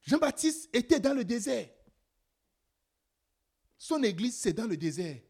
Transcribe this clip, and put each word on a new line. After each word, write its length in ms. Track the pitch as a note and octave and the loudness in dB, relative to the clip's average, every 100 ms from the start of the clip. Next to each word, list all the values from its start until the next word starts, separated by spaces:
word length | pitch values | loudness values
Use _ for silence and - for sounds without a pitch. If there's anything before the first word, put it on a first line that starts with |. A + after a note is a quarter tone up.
Jean-Baptiste 720 | - D4 C#4+ - D#4 D4+ - | 2 2 2 2 -2 -2 -2
était 260 | B3 A#3+ D#4 | -2 4 4
dans 140 | C4+ | 4
le 120 | C#4 F#3+ | 0 -2
désert. 440 | A#3 C4+ A#3+ F3+ _ _ _ _ _ _ _ _ _ _ _ _ _ _ _ _ _ _ _ _ _ | -2 -2 -4 -6 _ _ _ _ _ _ _ _ _ _ _ _ _ _ _ _ _ _ _ _ _
Son 240 | - D#4 | -2 2
église, 340 | A#3+ E3+ A#3+ - | 2 2 -4 -2
c'est 180 | G#3+ | -2
dans 120 | E3 A3+ | -2 -4
le 120 | D#3+ | -2
désert. 440 | D#3+ D3+ F3 B2+ | -4 -4 -8 -10